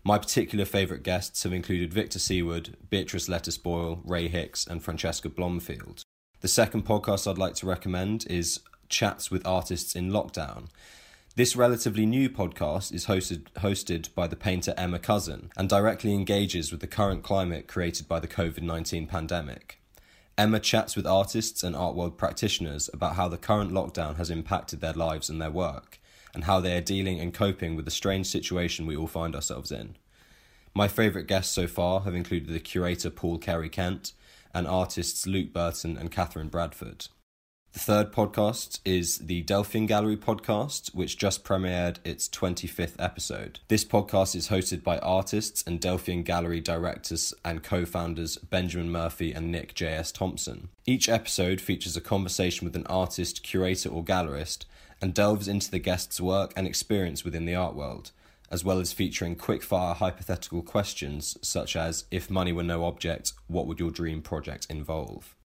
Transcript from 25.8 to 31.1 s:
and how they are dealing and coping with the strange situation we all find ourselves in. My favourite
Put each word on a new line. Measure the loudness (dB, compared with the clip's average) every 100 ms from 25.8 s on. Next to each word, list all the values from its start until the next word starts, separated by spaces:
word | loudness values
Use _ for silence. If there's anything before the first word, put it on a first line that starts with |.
| -14 -20 _ -20 -12
and | -6
how | 2 4
they | 4 0
are |
dealing | 0 0 0 -2
and | -4
coping | 2 2 2 -4 -4
with | -4
the |
strange | -2 0 0 0
situation | -2 -2 0 0 -2 -4
we | -2
all | -4
find | -2 -4 -2
ourselves | -4 -4 -6
in. | -8 -8 -14 _ _ _ -20 _ _ -6 4
My | 4
favourite | 6 4